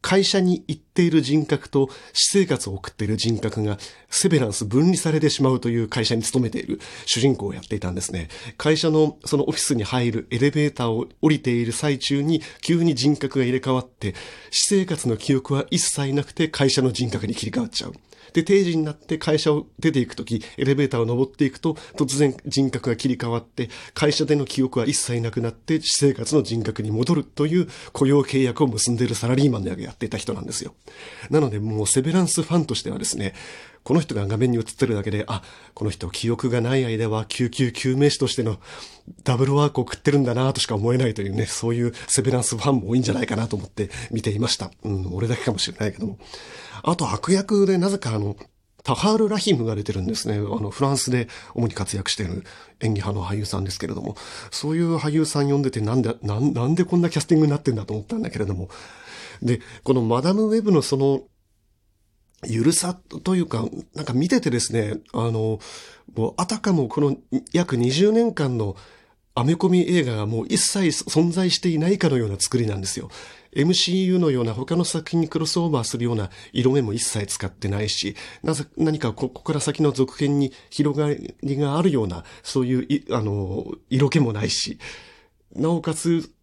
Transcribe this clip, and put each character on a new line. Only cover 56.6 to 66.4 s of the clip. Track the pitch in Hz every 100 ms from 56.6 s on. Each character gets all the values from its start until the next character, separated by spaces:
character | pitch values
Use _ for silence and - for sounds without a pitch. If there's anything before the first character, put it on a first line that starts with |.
| 120
ん |
で | 170
こ | 175 175
ん |
な | 170
キ | 160
ャ |
ス | -
テ | 156
ィ |
ン |
グ | 156
に |
な | 147
っ |
て | -
ん | 113
だ | 104
と |
思 | 107
っ | 101
た | 226
ん |
だ | -
け | -
れ | 101
ど | 92
も。 | 92 - - - - - - -
で、 | 120 120 - -
こ | -
の | 131
マ | 113 117
ダ | 156
ム・ | 202
ウ | 220
ェ | 220
ブ | 208
の | 170
そ | - 139
の、 | 139 139 - _ _ _ _ _ _ _ _ _ _ _
ゆ | - 113
る | 131
さ | 170 175 180
と | _ - - 185
い |
う | 170
か、 | 113 113 - -
な | -
ん | 143
か |
見 | 127 175
て | 254
て | 160
で | 120
す | -
ね、 | 113 104 - -
あ | - 117
の、 | 110 110 107 - - - - - -
も | 127
う |
あ | -